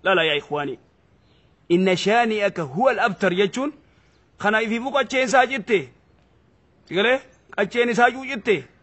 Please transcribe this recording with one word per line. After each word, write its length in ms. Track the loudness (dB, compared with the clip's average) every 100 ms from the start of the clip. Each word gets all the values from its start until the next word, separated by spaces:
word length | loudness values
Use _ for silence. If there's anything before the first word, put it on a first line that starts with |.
Lala 200 | 2 2
yaa 120 | 2 -2
ikhwaani. 400 | -4 -6 -6 -10 _ _ _ _ _ _ _ _ _
"Inna 280 | 2 2 2
shaani'aka 640 | 2 2 2 0 -2 -2
huwa 280 | -6 0 0
al-abtar" 440 | 2 -2 0 -2
jechuun, 380 | 0 -2 -2 -8 -8 _ _ _ _ _ _
kana 240 | -2 0
ifiifuu 300 | -2 -4 -2
qacceen 320 | -4 -2 -2 2
isaa 200 | 4 2
jette. 320 | 0 -2 -2 -2 _ _ _ _ _ _ _ _ _ _
Si 80 |
galee? 240 | -2 0 -2 -6 _ _ -6
Qacceen 320 | -4 2 2
isaa 200 | 4 2
juu 140 | 2
jette. 400 | -10 -8 -2 -2 -2 _